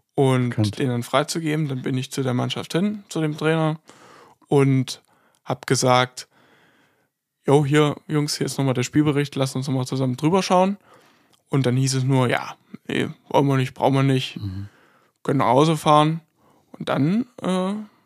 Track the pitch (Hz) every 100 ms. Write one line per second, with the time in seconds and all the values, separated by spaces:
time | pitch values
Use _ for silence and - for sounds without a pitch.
0 | _ - 135 127 123 117 104 - 135 120
1 | 117 131 151 170 160 151 147 127 139 131
2 | 131 - 127 123 123 120 92 165 208 214
3 | - 165 156 151 151 160 156 160 - -
4 | - - - _ - 143 135 131 123 -
5 | _ _ _ _ - - - 127 131 123
6 | 127 - - _ _ _ _ _ _ _
7 | _ _ _ _ - 143 139 147 147 -
8 | - 151 147 - 139 - 135 123 123 147
9 | 151 139 143 143 135 131 135 131 127 135
10 | 131 123 151 190 - 180 190 202 _ -
11 | _ _ _ _ _ 143 123 127 131 131
12 | 131 135 123 131 - - _ - - -
13 | - - - - 139 135 127 - 131 135
14 | 135 131 - - 101 95 101 _ _ _
15 | _ _ - 139 110 127 160 151 165 151
16 | 156 160 - _ _ _ _ - - 139
17 | 147 214 - - 180 185 185 214 214 _